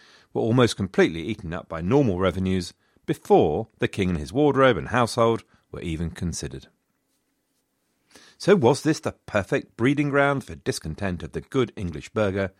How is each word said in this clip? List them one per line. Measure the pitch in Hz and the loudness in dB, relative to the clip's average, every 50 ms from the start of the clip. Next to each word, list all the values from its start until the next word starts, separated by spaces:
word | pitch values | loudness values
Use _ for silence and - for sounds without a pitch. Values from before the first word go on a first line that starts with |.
| _ _ _ _ _ _ | _ _ _ _ _ _
were | - 120 | -4 -2
almost | 117 113 120 127 120 107 - | 0 2 4 4 4 2 2
completely | - 98 90 - 202 180 117 80 82 | -2 -6 -2 2 2 2 2 0 -4
eaten | 78 104 104 - - 80 | -6 -6 -8 -8 -8 -10
up | 85 82 - - | -10 -10 -10 -10
by | 82 80 | -8 -6
normal | 82 92 127 147 139 107 90 87 | -2 2 2 4 4 2 2 2
revenues | 95 92 85 95 92 92 95 92 85 - - _ _ _ _ _ _ | 0 0 0 0 0 0 0 -2 -4 -6 -12 _ _ _ _ _ _
before | - 156 - - - 208 170 104 78 76 98 113 - _ - | -6 -6 -4 2 4 4 6 6 4 0 -2 -4 -8 _ -4
the | 127 - | -4 -2
king | - - 95 90 | -2 -2 -2 0
and | 87 76 | -2 -2
his | 73 73 | -4 -4
wardrobe | 98 139 151 147 123 135 135 131 110 | 0 2 2 2 4 4 4 4 4
and | 80 65 - | 2 -2 -2
household | 95 123 120 - - 120 117 117 113 107 - _ _ _ _ _ | 0 0 0 0 0 2 2 2 0 -2 -6 _ _ _ _ _
were | - - | -14 -10
even | - 85 80 78 85 82 | -6 -6 -4 -4 -6 -6
considered. | 85 - 92 82 - - - 67 65 67 - - _ _ _ _ _ _ _ _ _ _ _ _ _ _ _ _ _ _ _ _ _ _ _ _ _ _ _ _ - - - - _ | -6 -6 -6 -6 -6 -6 -8 -10 -12 -14 -16 -20 _ _ _ _ _ _ _ _ _ _ _ _ _ _ _ _ _ _ _ _ _ _ _ _ _ _ _ _ -20 -20 -20 -20 _
So | - - 175 208 | -2 2 4 4
was | 180 117 117 143 - | 6 6 4 4 4
this | - 151 156 - | 2 -2 -2 -2
the | - 104 | -4 -8
perfect | - _ _ - - 104 92 - 147 120 - - _ | -10 _ _ -4 -2 -2 -2 0 -2 -4 -4 -6 _
breeding | - 113 135 143 147 147 143 | -2 0 0 2 0 -2 0
ground | 135 143 139 143 143 131 | 0 2 2 2 0 -2
for | - - - | -6 -10 -14
discontent | 69 - 135 - - - 80 78 - 101 95 90 80 | -8 -6 -6 -6 -4 -6 -10 -8 -6 -4 -4 -4 -6
of | 82 - | -8 -10
the | - 80 | -10 -10
good | - - - 104 - - - | -8 -2 0 0 0 0 -4
English | 107 98 85 76 71 - - | -6 -8 -8 -8 -10 -12 -6
burgher | - 110 107 98 92 101 98 90 - | -2 0 0 0 0 -2 -4 -4 -6